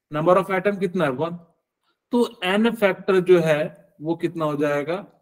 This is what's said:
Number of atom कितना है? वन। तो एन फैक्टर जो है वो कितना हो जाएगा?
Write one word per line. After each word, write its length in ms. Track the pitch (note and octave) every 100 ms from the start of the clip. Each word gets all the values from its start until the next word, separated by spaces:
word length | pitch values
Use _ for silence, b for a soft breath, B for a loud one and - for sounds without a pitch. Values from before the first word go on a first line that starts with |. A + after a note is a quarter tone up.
| _
Number 240 | D3+ E3 F#3
of 140 | F#3 F#3+
atom 220 | G3+ G3
कितना 260 | F#3+ F3+ D3
है? 60 |
वन। 260 | B2+ E3 F3 - _ _ _ _ _ _
तो 280 | A#3+ A#3 -
एन 260 | F3+ G#3 A#3 A3+
फैक्टर 440 | G3 F3+ - F#3+
जो 200 | F3+ F3
है 560 | D#3+ D3 E3 - _ -
वो 140 | D#3 E3
कितना 300 | E3 E3 D3+
हो 100 | C#3+
जाएगा? 420 | D3 D3 C#3+ F#3 - _